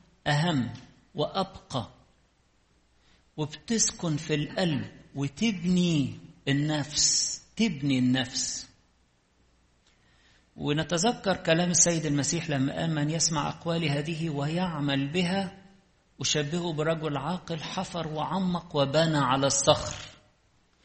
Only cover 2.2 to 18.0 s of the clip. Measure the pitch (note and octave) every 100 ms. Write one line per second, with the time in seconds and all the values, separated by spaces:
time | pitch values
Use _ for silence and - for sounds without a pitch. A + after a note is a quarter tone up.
2.2 | _ _ _ _ _ _ _ _ _ _
3.2 | _ - D3 - - A3+ - - F3 D3
4.2 | - D3+ D3 - F3+ C3+ G#2+ - - C#3
5.2 | C#3 - A3+ F#3 F3 F3+ F3 D#3 B2 -
6.2 | - - - C#3 D3+ D3+ C#3 - - -
7.2 | - - - - A3 C#3+ C#3+ C3 B2+ B2+
8.2 | A#2+ - - - - _ _ _ _ _
9.2 | _ _ _ _ _ _ _ _ _ _
10.2 | _ _ _ - C#3+ D3 D#3 E3+ G#3+ -
11.2 | G3 F3+ - E3 F3 F3 F3 E3+ D#3 C#3+
12.2 | C3 E3+ E3 C#3 C3+ - E3 D#3 D3 D#3+
13.2 | D3+ D#3 D3 - E3+ E3+ D#3+ C#3+ D3+ D#3+
14.2 | E3 C#3+ C#3+ E3 F#3 D#3 C#3+ C#3 C#3 F3
15.2 | F3 G3 F#3+ - - - _ _ _ -
16.2 | C3+ D3+ D3 F3 E3+ D3 D#3 D#3+ D#3 C#3+
17.2 | C#3+ F3+ - E3 E3 - F#3+ F3